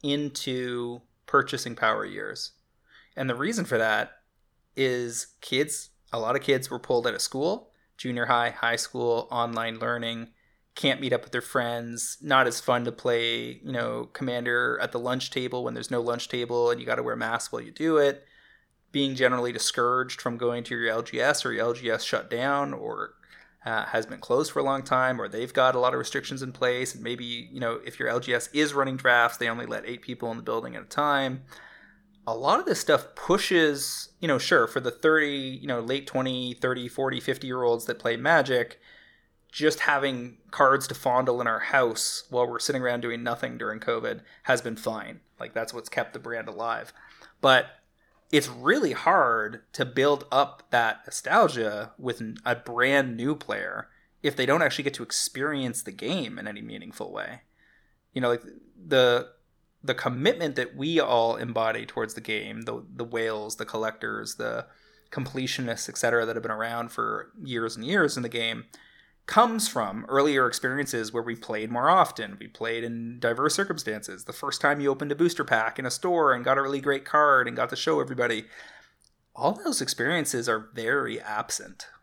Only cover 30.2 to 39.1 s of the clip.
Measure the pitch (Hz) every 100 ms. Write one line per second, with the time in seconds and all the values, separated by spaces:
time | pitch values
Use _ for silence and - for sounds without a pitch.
30.2 | 117 113 113 113 123 117 - - 147 139
31.2 | 135 131 - - - - - _ _ _
32.2 | - 113 139 240 370 185 - 143 - -
33.2 | - 196 - 175 156 139 - - - -
34.2 | 165 131 - 160 117 135 123 - 156 156
35.2 | 147 139 131 131 139 123 117 139 139 131
36.2 | 131 127 123 120 127 123 123 - 135 127
37.2 | - 131 131 127 120 117 117 117 117 117
38.2 | 139 165 131 123 117 - - - -